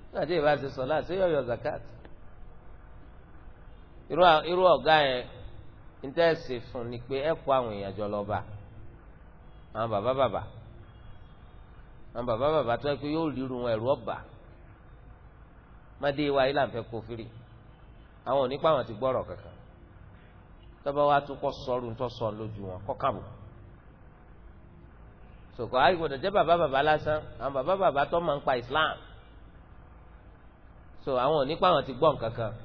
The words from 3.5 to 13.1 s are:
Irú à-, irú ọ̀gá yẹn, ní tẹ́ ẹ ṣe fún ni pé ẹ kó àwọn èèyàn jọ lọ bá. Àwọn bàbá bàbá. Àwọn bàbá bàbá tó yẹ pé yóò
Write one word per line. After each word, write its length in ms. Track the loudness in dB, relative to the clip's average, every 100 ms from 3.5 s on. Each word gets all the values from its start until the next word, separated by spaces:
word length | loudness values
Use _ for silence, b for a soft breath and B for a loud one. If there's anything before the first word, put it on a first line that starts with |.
| -18 -20 -20 -20 -20 -6
Irú 160 | 8
à-, 200 | 8 8 4
irú 180 | 4
ọ̀gá 340 | 6 6 6 6
yẹn, 280 | 6 0 -6 -14 -16 -16 -18 -18 -20 -14
ní 100 | -8
tẹ́ 160 | 2 4
ẹ 80 | 4
ṣe 200 | -4 -8
fún 300 | -8 -10 -8
ni 80 | -10
pé 160 | -6 -2
ẹ 160 | -2 -2
kó 160 | 2
àwọn 200 | 2 2
èèyàn 220 | -4 -6 -6
jọ 100 | -4
lọ 160 | -4
bá. 160 | -4 -4 -6 -14 -16 -16 -16 -18 -20 -20 -20 -20 -20 -20 -12
Àwọn 200 | -4 0
bàbá 240 | 0 0
bàbá. 280 | 2 0 0 -8 -14 -18 -18 -20 -20 -18 -18 -18 -20 -20 -20 -20 -20 -20 -18 -12
Àwọn 160 | -6 -2
bàbá 220 | 2 2
bàbá 240 | 2 2 0
tó 120 | 0
yẹ 60 | -4
pé 120 |
yóò 220 | -2